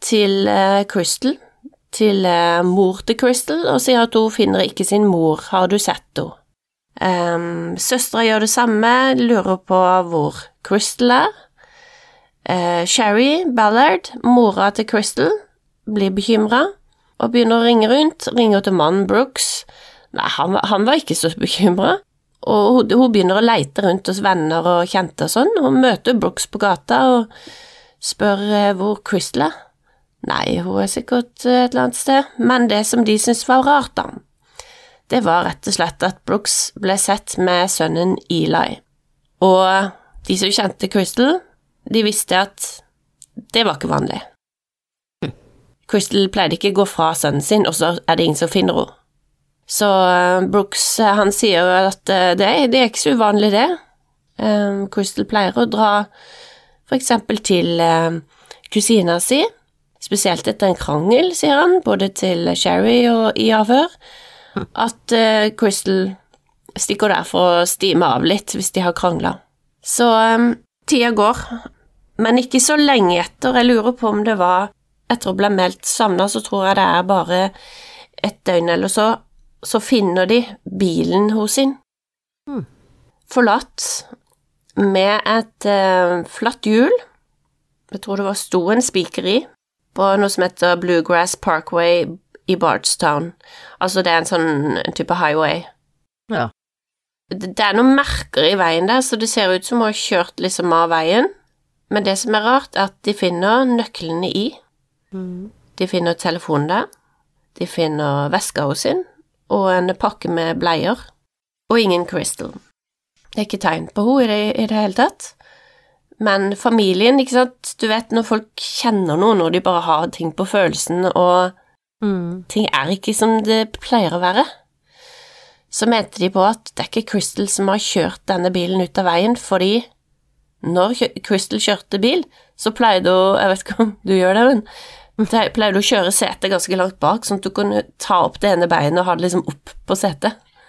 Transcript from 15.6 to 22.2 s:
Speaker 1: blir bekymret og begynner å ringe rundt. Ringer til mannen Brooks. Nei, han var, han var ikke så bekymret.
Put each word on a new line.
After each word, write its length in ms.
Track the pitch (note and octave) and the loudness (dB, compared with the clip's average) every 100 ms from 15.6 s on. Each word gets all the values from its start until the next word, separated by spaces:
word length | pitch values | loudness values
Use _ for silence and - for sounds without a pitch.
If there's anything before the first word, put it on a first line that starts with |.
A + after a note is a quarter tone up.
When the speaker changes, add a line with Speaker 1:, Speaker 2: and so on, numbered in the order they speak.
| _ _ - | _ _ -6
Speaker 1:
blir 220 | G#3+ G3 | -2 -2
bekymret 640 | F#3+ G3 A3 G#3+ A#3+ F4 G4+ _ _ _ - | -2 0 0 2 0 0 -4 _ _ _ -6
og 120 | A#3 | -2
begynner 280 | A#3+ A3+ A#3 | 2 2 4
å 60 | A#3 | 4
ringe 220 | A#3 G#3+ | 4 4
rundt. 380 | C4 D#4 - - B3 | 2 2 -2 -4 0
Ringer 240 | A3+ G3+ | 2 2
til 100 | G3+ | 2
mannen 340 | F#3 D3+ F#3+ F#3+ | 0 2 0 0
Brooks. 580 | G3+ C4+ - - - - - - - _ | 0 0 -2 -6 -6 -12 -20 -20 -20 _
Nei, 160 | - - | -6 -4
han 240 | - D#3+ | -4 -2
var, 140 | G3+ G3 | -2 0
han 160 | G3+ | 0
var 100 | A3 | 2
ikke 220 | D4+ - - | 0 -2 -4
så 140 | E3 D#3+ | -4 -4
bekymret. 640 | F3 - F#3+ F3 G3 G4 - _ | -4 0 2 2 0 0 -4 _